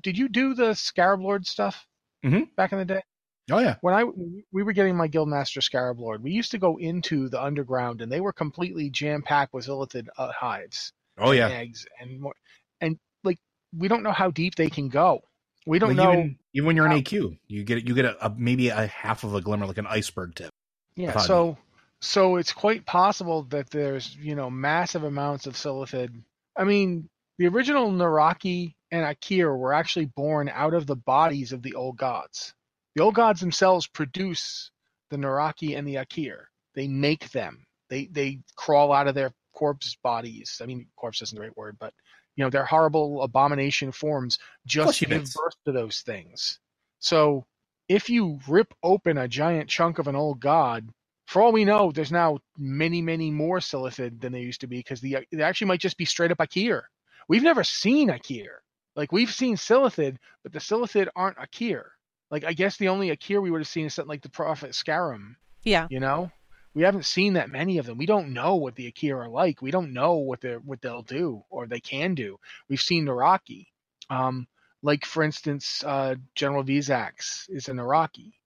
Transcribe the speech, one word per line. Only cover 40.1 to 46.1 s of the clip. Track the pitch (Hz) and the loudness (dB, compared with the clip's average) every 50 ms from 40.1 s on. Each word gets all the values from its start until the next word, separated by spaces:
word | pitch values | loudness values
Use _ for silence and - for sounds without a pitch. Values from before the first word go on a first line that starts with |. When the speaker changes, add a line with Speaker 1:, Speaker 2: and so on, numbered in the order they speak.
| 120 117 117 117 113 110 110 - - - 117 | -4 -4 -6 -10 -14 -14 -14 -14 -14 -12 -12
Speaker 1:
I | |
mean, | 117 127 123 120 _ _ | -10 -12 -12 -14 _ _
corpse | - - 117 110 - 113 | -12 -12 -10 -8 -8 -10
isn't | 101 107 | -10 -12
the | 104 | -12
right | 104 113 - | -14 -14 -14
word, | - 107 107 107 - | -14 -16 -16 -14 -14
but, | 110 107 - _ _ _ _ _ _ _ - | -16 -16 -16 _ _ _ _ _ _ _ -6
you | - 135 | -2 -2
know, | 131 | 0
their | 127 139 135 | 0 0 0
horrible | - 156 160 160 156 147 160 151 147 143 139 131 | 2 4 4 4 4 4 2 0 0 -2 -4 -4
abomination | 123 113 135 139 143 143 139 135 143 139 - 143 131 131 | 0 2 2 4 4 2 0 0 -2 -2 -2 -4 -6 -8
forms | - - 151 151 139 127 120 - - - - - _ - | -6 -4 -2 -2 -2 -2 -4 -4 -6 -6 -10 -20 _ -6
just | 127 - 151 156 - - - | -2 2 2 4 4 4 2
Speaker 2:
Fleshy | 165 | 0
Speaker 1:
give | 143 - 156 143 | 0 0 -2 -2
Speaker 2:
bits. | 131 - | -4 -6
Speaker 1:
birth | - 156 165 - _ - | -4 -4 -6 -6 _ -6
to | 151 131 | -4 -2
those | 127 113 107 101 - | -2 -2 -4 -6 -8
things. | - - | -8 -8